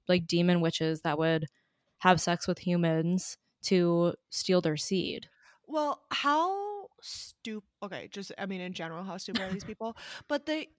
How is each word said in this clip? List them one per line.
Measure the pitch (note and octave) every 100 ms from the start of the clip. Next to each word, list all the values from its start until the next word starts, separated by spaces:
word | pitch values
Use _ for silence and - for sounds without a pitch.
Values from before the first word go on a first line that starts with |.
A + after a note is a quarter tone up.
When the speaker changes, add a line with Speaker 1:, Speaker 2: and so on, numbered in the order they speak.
| -
Speaker 1:
like, | F3+ E3+
demon | E3+ F3 F3
witches | E3 - D#3+ D#3+
that | E3 D3
would | D#3+ D#3+ D#3 _ _ _ _ _
have | F#3 F3
sex | - E3+ -
with | F3
humans | F3+ F3 E3 D#3+ D#3+ F#3 - - _ _
to | - F#3 F3 E3+ E3+ - _
steal | - - F3+
their | E3+ D3+
seed. | - F#3+ - - - _ - _ -
Speaker 2:
Well, | D#4 D4 - -
how | - C#4+ D4+ F4 G4 G#4 G4+ - _
stup-, | - - - - A#3 G#3+ - _
okay, | G3+ D3+ -
just, | G3+ F#3+ -
I | F#3+
mean, | F#3+
in | F3+
general, | F#3 E3 E3
how | F#3+ F3+
stupid | - G3+
are | F#3+
these | F#3+
Speaker 1:
<laughs> | -
Speaker 2:
people? | G#3+ A3+ - - - -
But | D4 D4
they, | D#4 -